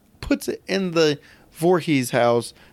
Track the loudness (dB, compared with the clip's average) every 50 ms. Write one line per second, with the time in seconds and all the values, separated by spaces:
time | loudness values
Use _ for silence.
0 | _ _ _ _ -6 -4 -4 -4 -4 -8 -10 -10 _ -6 -4 -4 -4 -2 0 2
1 | 2 2 0 -2 -8 -16 -20 _ _ _ _ -2 0 2 2 2 0 0 0 0
2 | 0 0 0 2 2 4 2 2 -2 -4 -12 -20 -20 -20